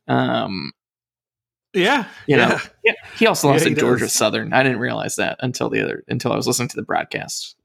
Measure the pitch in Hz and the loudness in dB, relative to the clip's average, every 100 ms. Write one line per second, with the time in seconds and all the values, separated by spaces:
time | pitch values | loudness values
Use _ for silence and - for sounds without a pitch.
0 | - 127 123 120 101 92 71 - _ _ | -2 0 0 0 -2 -6 -8 -14 _ _
1 | _ _ _ _ _ _ _ 185 202 277 | _ _ _ _ _ _ _ 0 2 2
2 | 185 - - 131 120 151 - _ - - | -2 -6 0 2 4 0 -6 _ -2 -2
3 | - - 220 175 143 151 - 147 120 123 | -6 2 2 4 4 4 2 2 2 2
4 | 117 - 110 110 - 127 135 117 123 110 | 0 2 2 0 0 2 2 0 -2 -4
5 | 113 - 92 - 127 - 117 110 98 - | -4 -2 -4 -2 -4 -2 -2 0 -2 -4
6 | - 123 120 113 113 120 123 - - - | -6 -2 0 0 0 -2 -2 -6 -2 -2
7 | - 101 - - - - | -2 -8 -8 -10 -12 -10